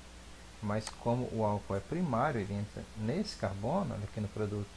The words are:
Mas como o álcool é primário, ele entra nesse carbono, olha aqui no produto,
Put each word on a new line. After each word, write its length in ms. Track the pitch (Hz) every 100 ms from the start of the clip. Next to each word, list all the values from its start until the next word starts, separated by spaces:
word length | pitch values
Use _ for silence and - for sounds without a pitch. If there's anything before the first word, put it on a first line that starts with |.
| - - - - - -
Mas 260 | 104 107 -
como 400 | - 120 123 123
o 100 | 110
álcool 340 | 107 104 - 98
é 20 |
primário, 600 | - 160 170 113 151 123
ele 140 | 98
entra 300 | 101 101 - - 110
nesse 400 | 107 165 208 -
carbono, 580 | 101 98 107 185 156 101
olha 80 |
aqui 180 | 104 113
no 60 | 101
produto, 420 | 104 104 104 101